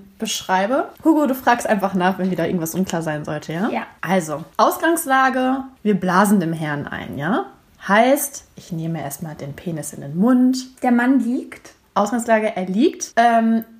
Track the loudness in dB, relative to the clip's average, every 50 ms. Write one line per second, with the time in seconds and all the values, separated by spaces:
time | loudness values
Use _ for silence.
0 | -8 -14 _ -8 -6 -6 -6 -6 -2 0 0 2 2 2 0 0 -2 -4 -6 -2
1 | 2 2 4 4 4 2 0 0 2 2 2 2 2 0 0 0 0 -2 0 2
2 | 2 2 0 0 -2 -2 0 0 -2 -2 -2 -2 -4 -2 -2 -2 -2 -2 -2 -4
3 | -4 -4 -6 -6 -6 -6 -8 -8 -8 -8 -6 -4 -4 -4 -4 -4 -8 -10 -14 -10
4 | -4 0 0 0 0 -2 -6 -8 -10 -6 _ 2 2 2 2 0 0 0 0 0
5 | 0 0 2 2 2 2 2 0 0 0 -2 -2 -6 -10 -12 _ -2 -2 0 0
6 | 0 2 4 4 4 4 4 2 2 0 -2 -4 -4 -4 -4 -6 -6 -8 -10 -10
7 | -10 -10 -8 -4 -2 -2 -2 -2 -4 -6 -12 _ _ _ _ -10 -2 2 4 4
8 | 6 4 4 2 0 -4 -10 -14 -20 _ -20 -20 -14 -10 -8 -6 -6 -6 -6 -6
9 | -6 -8 -10 -10 -12 -12 -12 -12 -12 -12 -12 -10 -10 -8 -8 -8 -8 -10 -12 -12
10 | -12 -6 -2 0 2 4 4 4 4 4 2 0 -6 -12 -10 -4 0 2 2 2
11 | 4 4 2 2 2 0 -2 -4 -6 -8 -14 -18 -20 -20 -20 _ _ _ -2 -2
12 | 0 0 0 -2 0 2 2 2 2 0 -2 -4 -4 -2 2 2 2 2 2 -2
13 | -10 -4 2 4 4 6 6 4 4 4 2 0 -2 -4 -16 -20